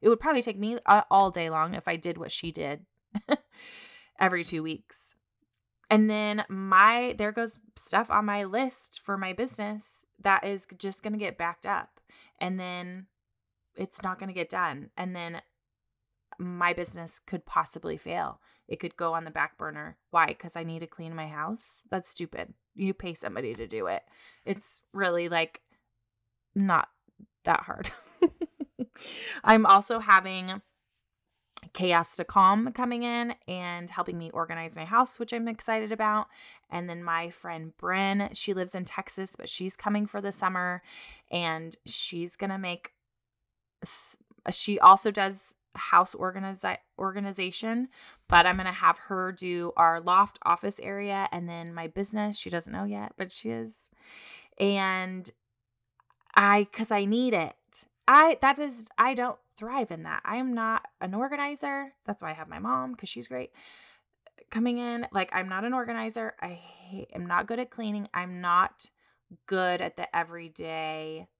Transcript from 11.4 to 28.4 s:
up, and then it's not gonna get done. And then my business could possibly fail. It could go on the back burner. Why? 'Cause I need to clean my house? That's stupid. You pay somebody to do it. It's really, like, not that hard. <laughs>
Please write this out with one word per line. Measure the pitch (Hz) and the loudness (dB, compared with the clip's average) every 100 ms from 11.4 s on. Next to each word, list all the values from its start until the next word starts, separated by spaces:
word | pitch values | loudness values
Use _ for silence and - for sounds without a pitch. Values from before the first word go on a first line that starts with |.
| 170 170 185 | -6 -6 -4
up, | 202 - _ _ - - - | -4 -6 _ _ -20 -20 -8
and | 180 185 | -4 -4
then | 180 180 180 185 190 _ _ _ _ _ _ | -6 -8 -10 -14 -18 _ _ _ _ _ _
it's | - 190 - | -10 -8 -6
not | 190 185 | -6 -6
gonna | 196 | -6
get | 185 170 | -6 -4
done. | 185 175 139 - - | -2 -2 -4 -12 -8
And | 180 180 | -8 -8
then | 170 170 - _ _ _ _ _ _ _ _ - | -10 -12 -16 _ _ _ _ _ _ _ _ -10
my | 180 175 175 | -8 -2 0
business | 175 175 175 165 - | 0 -4 -8 -12 -14
could | - 190 | -8 -8
possibly | - - 160 165 170 156 | -4 -2 -2 -4 -8 -8
fail. | - 170 160 - _ _ - | -6 -4 -4 -6 _ _ -12
It | 170 | -8
could | 175 - | -8 -4
go | 170 | -4
on | 165 | -4
the | 160 | -4
back | 156 151 - | -2 -4 -4
burner. | 156 151 151 - _ | -10 -10 -12 -16 _
Why? | 170 165 | 2 2
'Cause | - 175 170 | 2 -8 -10
I | |
need | 165 165 | -8 -8
to | 165 | -10
clean | - 165 | -14 -14
my | 165 156 | -10 -10
house? | 151 156 226 - - - | -6 -6 -6 -10 -16 -8
That's | 190 175 | -6 -6
stupid. | - 170 - - - _ | -8 -8 -8 -12 -14 _
You | - 190 | -4 -4
pay | 190 180 | -2 -6
somebody | 165 - 98 127 | -8 -8 -6 -6
to | 110 113 | -6 -6
do | 110 92 | -4 -2
it. | 95 - _ - - - | -4 -6 _ -20 -12 -8
It's | 196 - - - | -6 -8 -12 -10
really, | 190 190 175 175 | -2 0 0 0
like, | 170 165 - _ _ _ _ _ _ _ _ _ | 0 0 -4 _ _ _ _ _ _ _ _ _
not | - 196 170 - _ _ _ 208 _ | 0 4 4 2 _ _ _ -20 _
that | - - | 0 0
hard. | - - - - - - | 0 -8 -10 -12 -20 0
<laughs> | 339 - | 0 0